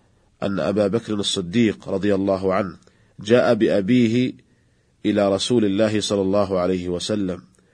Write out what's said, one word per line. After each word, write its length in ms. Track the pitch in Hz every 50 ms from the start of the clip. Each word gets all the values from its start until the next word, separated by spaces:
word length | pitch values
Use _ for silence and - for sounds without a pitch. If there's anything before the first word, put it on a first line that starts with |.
| _ _ _ _ _ _ _ - -
أن 160 | 101 98 87
أبا 280 | 73 85 98 107 104 98
بكر 260 | 95 113 117 - 107
الصديق 760 | 101 98 - - 101 90 85 90 120 117 104 92 - - -
رضي 260 | 95 95 90 104 98
الله 380 | 95 98 98 98 92 95 95 92
عنه 240 | 101 107 87 76 - _ _ _ _ _ _ _ -
جاء 340 | 98 104 117 123 - 104 120
بأبيه 800 | 104 110 78 82 104 95 95 123 127 120 110 113 123 127 - - - _ _ _ _ _ _ _ _ _ _ _ _ -
إلى 300 | 104 101 104 101 98 98
رسول 300 | 95 - - 123 120 107
الله 360 | 101 95 101 110 107 107 104
صلى 200 | 98 - 107 101
الله 380 | 98 95 98 104 101 95 98 92
عليه 300 | 87 90 95 92 87 90
وسلم، 520 | 87 87 - - 107 104 98 90 87 87 - _ _ _ _ _